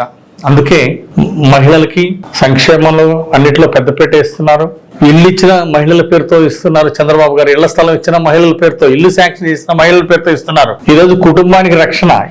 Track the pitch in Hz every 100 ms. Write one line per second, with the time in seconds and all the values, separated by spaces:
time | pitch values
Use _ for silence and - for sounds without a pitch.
0 | 120 - _ _ 135 139 135 170 131 170
1 | - - - 156 139 139 135 160 156 175
2 | 180 185 - - 135 135 135 160 156 160
3 | 160 160 160 143 143 143 160 139 127 -
4 | 151 156 131 - 151 151 160 - - -
5 | 147 160 180 185 185 185 170 151 151 170
6 | - 175 185 170 156 - 180 156 151 147
7 | 151 156 151 143 147 143 160 - 165 160
8 | - 165 160 160 170 165 165 135 139 135
9 | 180 185 175 170 165 156 - 165 165 180
10 | 165 165 170 160 - 156 123 - - 156
11 | 180 180 170 165 180 190 185 165 156 -
12 | 180 113 -